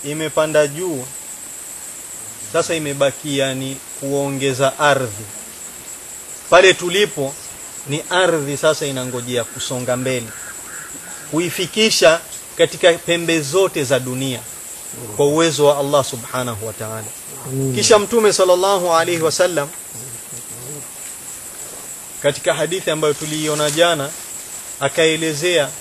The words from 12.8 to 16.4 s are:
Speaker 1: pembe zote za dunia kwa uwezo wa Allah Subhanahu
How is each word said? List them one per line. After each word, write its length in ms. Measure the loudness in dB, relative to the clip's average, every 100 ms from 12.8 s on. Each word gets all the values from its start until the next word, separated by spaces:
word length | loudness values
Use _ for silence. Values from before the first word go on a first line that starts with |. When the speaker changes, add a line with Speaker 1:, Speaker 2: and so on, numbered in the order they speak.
| 4
Speaker 1:
pembe 480 | 4 0 -2 2 0
zote 420 | 2 2 2 2
za 160 | 2 0
dunia 400 | 0 -4 -4 -6 -8 -14 -14 -14 -14 -12 -12 2
kwa 80 | 2
uwezo 400 | 4 2 6 6
wa 120 | 6
Allah 260 | 4 2 2
Subhanahu 640 | -4 -6 -4